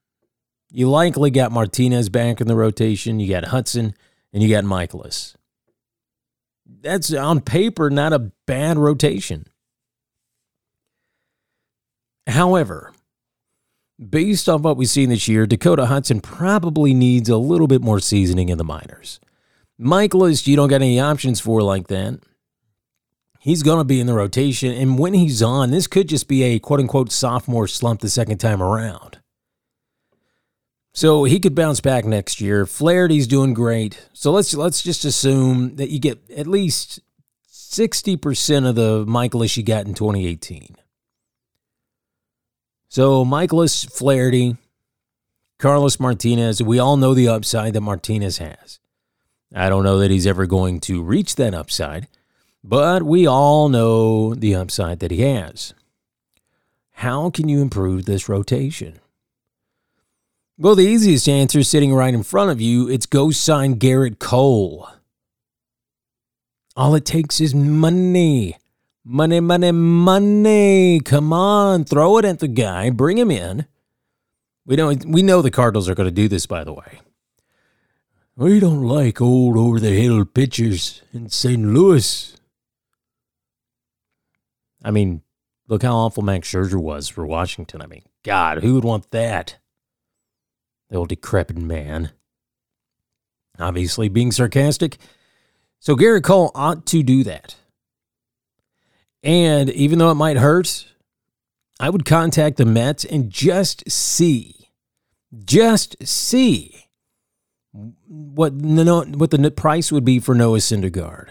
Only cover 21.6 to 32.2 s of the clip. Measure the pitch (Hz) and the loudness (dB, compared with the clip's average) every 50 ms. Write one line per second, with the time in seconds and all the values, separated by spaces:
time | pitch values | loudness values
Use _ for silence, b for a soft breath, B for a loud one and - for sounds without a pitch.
21.6 | 107 98 98 95 90 - 101 95 95 107 123 - _ _ _ _ _ _ _ _ | 2 0 0 -2 -4 -6 -6 -6 -6 -8 -10 -12 _ _ _ _ _ _ _ _
22.6 | _ _ _ _ _ _ _ _ _ _ _ _ _ _ _ _ _ 135 165 165 | _ _ _ _ _ _ _ _ _ _ _ _ _ _ _ _ _ -2 -2 2
23.6 | 143 151 160 165 151 131 135 127 120 123 120 110 101 98 - 131 139 143 127 - | 2 2 2 2 2 2 0 0 2 0 0 0 0 -2 -2 -2 -2 -2 -2 -2
24.6 | 139 127 123 120 135 131 131 127 156 180 202 190 175 156 131 107 113 113 127 139 | -4 -6 -4 -2 0 0 0 0 0 2 2 2 2 2 2 0 0 0 2 0
25.6 | 135 120 135 185 180 - - 190 - 127 156 143 - - 143 131 131 123 120 110 | 0 0 0 -2 -2 0 0 0 0 0 -2 -4 -2 -2 0 0 2 2 0 -2
26.6 | - - 147 143 135 113 - 139 131 110 - - - 123 120 123 - - 120 117 | -2 -2 -2 -2 0 0 0 -2 -2 -2 -4 -4 -4 -2 -4 -4 -4 -4 -2 -2
27.6 | 107 95 - - - 117 113 107 - 104 - 123 117 101 107 90 - 113 107 98 | -2 -4 -4 -4 -2 -2 -2 -2 -4 -4 -2 -2 -2 -2 -4 -2 -2 -2 0 0
28.6 | 92 92 107 110 113 110 95 - - - - - _ _ _ _ _ _ _ _ | 0 -2 -2 -2 -4 -8 -12 -14 -20 -20 -20 -20 _ _ _ _ _ _ _ _
29.6 | _ _ _ _ _ _ _ _ _ _ _ _ _ _ _ _ _ _ _ _ | _ _ _ _ _ _ _ _ _ _ _ _ _ _ _ _ _ _ _ _
30.6 | _ _ _ _ _ _ _ - - 156 156 151 143 127 143 202 180 185 139 160 | _ _ _ _ _ _ _ 0 2 2 4 4 2 2 2 2 2 0 0 0
31.6 | 165 156 143 - - 139 131 127 104 107 110 104 | 0 0 -2 -2 -2 -2 -2 -2 -2 -2 -4 -4